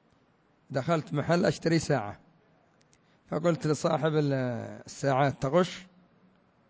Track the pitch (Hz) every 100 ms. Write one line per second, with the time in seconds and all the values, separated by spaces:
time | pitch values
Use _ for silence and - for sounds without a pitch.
0 | _ _ _ _ _ _ - 135 127 165
1 | - 147 - 170 - - 165 165 - 139
2 | 104 98 _ _ _ _ _ _ _ _
3 | _ _ - 165 170 165 151 147 - 156
4 | 156 156 147 135 127 117 107 107 - -
5 | 139 131 143 131 135 160 180 - - _
6 | _ _ _ _ _ _ _